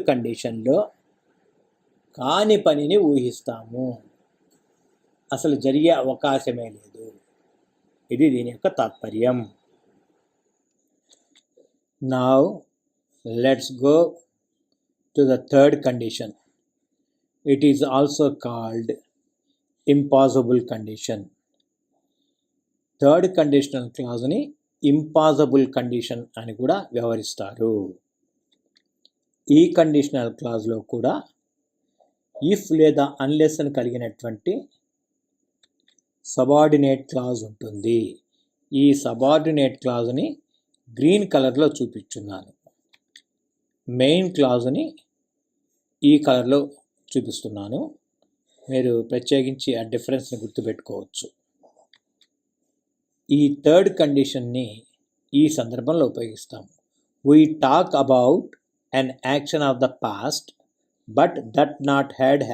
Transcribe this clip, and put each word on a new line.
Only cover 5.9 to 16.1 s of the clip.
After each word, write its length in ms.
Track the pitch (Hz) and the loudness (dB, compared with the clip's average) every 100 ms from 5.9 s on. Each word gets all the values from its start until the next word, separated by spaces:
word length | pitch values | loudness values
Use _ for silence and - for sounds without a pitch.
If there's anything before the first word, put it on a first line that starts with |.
| 151 | 2
అవకాశమే 640 | 131 131 143 135 - 120 113 104 | 0 -2 -2 -2 -4 -8 -12 -16
లేదు. 280 | _ - - - _ _ _ _ _ _ _ _ _ | _ -20 -20 -20 _ _ _ _ _ _ _ _ _
ఇది 120 | 120 151 123 | 0 2 2
దీని 140 | 120 | -6
యొక్క 140 | - 190 - | -6 -4 -2
తాత్పర్యం. 640 | 113 - 110 104 123 123 104 _ _ _ _ _ _ _ _ _ _ _ _ _ _ _ _ _ _ _ _ _ _ _ _ _ | -4 -6 -12 -2 0 0 -6 _ _ _ _ _ _ _ _ _ _ _ _ _ _ _ _ _ _ _ _ _ _ _ _ _
Now 380 | 131 127 127 135 170 202 - _ _ _ _ _ 117 117 | -4 -2 2 4 2 -2 -16 _ _ _ _ _ -10 -2
let's 240 | 131 131 - 127 | 0 0 -4 -2
go 120 | 135 156 170 - _ _ _ _ _ _ _ _ _ - | 4 4 2 -2 _ _ _ _ _ _ _ _ _ 0
to 60 | 135 | 2
the 80 | 127 - | 0 2
third 240 | 139 143 147 135 | 4 6 4 -2
condition. 440 | 123 113 | -4 -8